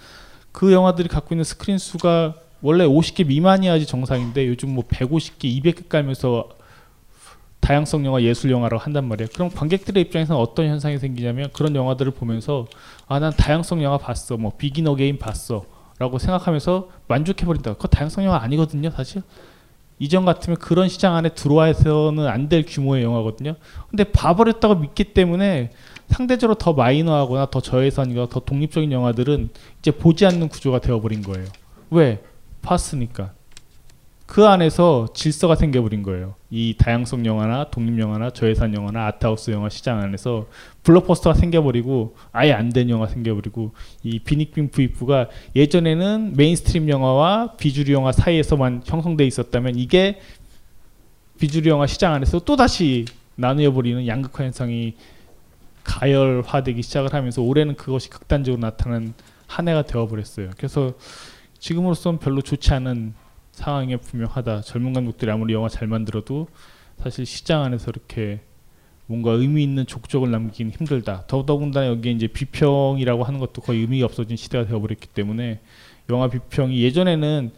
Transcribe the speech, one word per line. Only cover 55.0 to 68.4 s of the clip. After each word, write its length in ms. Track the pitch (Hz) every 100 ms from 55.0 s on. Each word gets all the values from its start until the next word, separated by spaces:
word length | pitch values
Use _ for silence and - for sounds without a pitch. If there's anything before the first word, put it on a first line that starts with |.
| - - - - - _ - -
가열화되기 960 | - - 139 139 135 123 117 143 131 120
시작을 320 | 117 143 135
하면서 300 | 147 127 120
올해는 340 | 120 143 151 139
그것이 320 | - 131 -
극단적으로 500 | - - 143 131 120
나타난 540 | 113 - - 117 113 113 - _ -
한 220 | - 170
해가 140 | 156
되어버렸어요. 680 | 143 120 113 110 107 - 92 95
그래서 380 | 135 147 131 - - - - - _ _
지금으로서는 600 | - 170 180 165 175 165
별로 200 | 139 135
좋지 320 | 135 147 -
않은 400 | 139 127 120 110 110 - _ _
상황이 440 | - - 143 131 123
분명하다. 640 | - 120 113 131 117 107
젊은 300 | 107 117 127
감독들이 360 | 127 123 113 110
아무리 240 | 107 110
영화 140 | 110 110
잘 180 | - 110
만들어도 640 | 110 107 107 - 139 165 - - - - -
사실 240 | 131 123
시장 380 | 123 - - 156
안에서 300 | 135 120 120
이렇게 480 | - - - 104 104